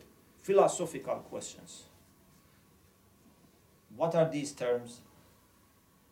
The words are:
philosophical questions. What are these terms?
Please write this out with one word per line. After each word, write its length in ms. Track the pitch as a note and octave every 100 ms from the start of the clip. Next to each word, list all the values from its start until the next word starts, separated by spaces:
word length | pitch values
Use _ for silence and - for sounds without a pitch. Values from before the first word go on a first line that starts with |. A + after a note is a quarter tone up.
| - - _ _
philosophical 760 | - G3 G#3 - E3+ C3+ B2 - -
questions. 540 | A2 - - - - - - - _ _ - _ _ _ _ _ _ _ _ - _ - _ _ _ - G#2+
What 200 | E3 E3+
are 120 | D3+
these 260 | D3 C#3
terms? 480 | - B2 A#2+ A#2 - - - - _ _ _ _ _ _ _ _